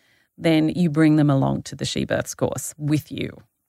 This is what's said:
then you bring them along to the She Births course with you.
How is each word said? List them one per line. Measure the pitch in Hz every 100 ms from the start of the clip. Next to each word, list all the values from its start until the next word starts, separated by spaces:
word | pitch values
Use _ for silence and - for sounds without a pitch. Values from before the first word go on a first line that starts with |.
| _ _ _ -
then | 165 160 156
you | - 175
bring | 147 156 156
them | 147
along | 135 135 135
to | - 143
the | -
She | - -
Births | - - -
course | - - - -
with | 147 151 -
you. | 135 - - _ _